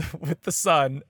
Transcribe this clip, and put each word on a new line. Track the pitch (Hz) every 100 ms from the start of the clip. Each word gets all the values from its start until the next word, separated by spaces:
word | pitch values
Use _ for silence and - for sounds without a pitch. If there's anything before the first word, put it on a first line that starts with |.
<laughs> | 156 -
with | 143 165
the | -
sun, | - 196 160 135 135 -